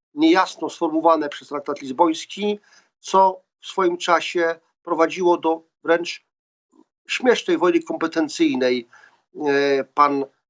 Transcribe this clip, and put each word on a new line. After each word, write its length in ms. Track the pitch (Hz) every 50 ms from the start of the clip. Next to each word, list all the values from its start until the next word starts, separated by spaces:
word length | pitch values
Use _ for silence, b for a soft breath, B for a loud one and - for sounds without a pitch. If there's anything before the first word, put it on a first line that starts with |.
| _ _ -
niejasno 560 | 147 156 160 165 185 185 175 - - 165 143
sformułowane 600 | - - 170 165 156 160 156 165 165 156 151 143
przez 180 | - - 135 -
traktat 340 | 143 147 143 - 143 -
lizboński, 800 | 143 131 131 123 175 170 160 160 - - - - 202 208 208 208 b b b b b b b b
co 420 | - - - 190 190 190 185 - _ _ _ _
w 80 | - -
swoim 300 | - - 190 180 175 175
czasie 580 | - - 175 160 156 - - 175 170 165 165 165 _ _ _ _ _
prowadziło 540 | 170 170 156 165 160 147 175 185 175 175 165
do 240 | 170 165 160 165 165 _ _ _ -
wręcz 420 | 147 165 170 175 170 - - _ _ _ _ _ _ _ _ _ _ _ _ _ _ _ _ _ -
śmiesznej 500 | - - - 254 226 - - - 175 160
wojny 260 | 165 180 175 165 160
kompetencyjnej. 1040 | - 160 156 165 165 160 165 160 143 - - 170 151 135 127 127 127 123 123 117 _ b b b b b b b b - 127 151 147
E, 360 | 139 143 143 143 139 139 135
pan 420 | - - - 147 147 143 139 139 - _ _ _ _